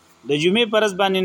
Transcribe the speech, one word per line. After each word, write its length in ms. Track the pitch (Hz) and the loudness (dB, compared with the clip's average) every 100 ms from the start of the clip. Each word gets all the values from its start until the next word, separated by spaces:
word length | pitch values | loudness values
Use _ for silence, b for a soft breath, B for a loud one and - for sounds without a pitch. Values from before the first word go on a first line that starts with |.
| _ _ 117 | _ _ -6
د 20 | 147 | -2
جمعې 240 | 170 214 233 | 0 0 0
په 60 | 220 | 0
ورځ 160 | 214 185 | 0 0
باندې 200 | 196 190 | 0 0